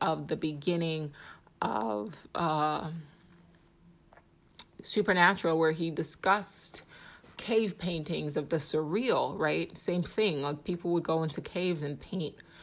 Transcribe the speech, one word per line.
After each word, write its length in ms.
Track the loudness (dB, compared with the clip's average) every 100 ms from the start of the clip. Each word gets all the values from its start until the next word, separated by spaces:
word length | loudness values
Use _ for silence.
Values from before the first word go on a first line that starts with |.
of 260 | 0 0 -2
the 100 | -2
beginning 760 | -2 -2 0 0 0 -2 -4 -10 -20 -20 -16 -4
of, 520 | -2 0 0 -2 -4 -8 -8
uh, 560 | -2 0 2 2 0 -4 -8 -10 -18 -20 -20 -20 -20 _ _ -20 -20 -20 -20 -20 _ _ -18 -18 -16
Supernatural, 720 | -4 0 4 8 6 6 2 4
where 140 | 4
he 180 | 4 -2
discussed 920 | -2 -6 -2 2 2 0 -10 -12 -14 -18 -20 -20 -20 -20 -12
cave 420 | 0 2 2 -2
paintings 580 | -4 -4 -2 -4 -2 -2
of 120 | 0
the 80 | -2
surreal, 840 | 0 0 2 0 2 2 2 0
right? 380 | 2 2 -2 -6
Same 240 | -2 0
thing. 400 | 0 2 2 2
Like, 220 | -2 -4
people 260 | -4 -4 0
would 120 | 0
go 180 | 2 0
into 180 | 0 -4
caves 420 | -6 -2 -2 0
and 160 | -4 -6
paint, 340 | -6 -6 -6 -8 -20 -20